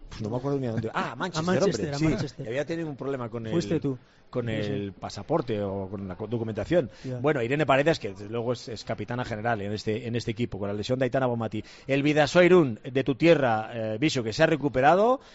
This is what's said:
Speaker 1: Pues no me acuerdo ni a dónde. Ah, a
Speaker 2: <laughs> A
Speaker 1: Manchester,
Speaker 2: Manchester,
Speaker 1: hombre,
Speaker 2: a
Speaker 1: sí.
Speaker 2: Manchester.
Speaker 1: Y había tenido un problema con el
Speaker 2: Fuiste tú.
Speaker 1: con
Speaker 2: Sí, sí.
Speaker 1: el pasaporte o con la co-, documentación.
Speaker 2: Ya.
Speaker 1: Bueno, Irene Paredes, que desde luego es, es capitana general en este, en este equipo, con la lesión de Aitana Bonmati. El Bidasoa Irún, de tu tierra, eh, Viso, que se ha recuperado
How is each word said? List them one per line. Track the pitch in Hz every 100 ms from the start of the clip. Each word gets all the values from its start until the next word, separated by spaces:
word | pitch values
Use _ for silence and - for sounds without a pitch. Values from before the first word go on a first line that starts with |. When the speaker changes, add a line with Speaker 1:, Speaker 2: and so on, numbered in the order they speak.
| -
Speaker 1:
Pues | -
no | 107
me | 123
acuerdo | 139 143
ni | 127
a |
dónde. | 113 110
Ah, | 160 175
a |
Speaker 2:
<laughs> |
A | 123
Speaker 1:
Manchester, | 180 160 170
Speaker 2:
Manchester, | 180 190 - 151
Speaker 1:
hombre, | 139
Speaker 2:
a |
Speaker 1:
sí. | 156
Speaker 2:
Manchester. | 202 139 - 131
Speaker 1:
Y |
había | 127 147
tenido | 165 160
un | 139
problema | 135 139 117
con | 117 110
el |
Speaker 2:
Fuiste | 165 185 160
tú. | 139 127 - _ -
Speaker 1:
con | 127 117
Speaker 2:
Sí, | 110
sí. | 104
Speaker 1:
el | 104 101
pasaporte | 95 107 104 98 165 120 107
o | 101 98 95
con | 98 95
la | 90
co-, | 107
documentación. | 117 113 104 101 170 127 -
Speaker 2:
Ya. | 135 123
Speaker 1:
Bueno, | 139 147
Irene | 117 143 143
Paredes, | 135 147 151
que | 107
desde | 98 104
luego | 117 117
es, | 117 -
es | 107
capitana | - 113 104 123 117
general | 110 113 113
en | 98
este, | 104 - 107 123
en | 120
este | 113
equipo, | 117 120 95
con | 101
la | 104
lesión | 104 127
de | 127
Aitana | 135 131
Bonmati. | 117 110 107 - - -
El | 139
Bidasoa | 147 151 143 - 175
Irún, | 180 143 107
de | - 127
tu | 131 139
tierra, | 165 156 131 110 110
eh, | 120 110 110
Viso, | 151 135
que | 113
se | 104
ha | 156
recuperado | 156 139 123 135 180 226 269 -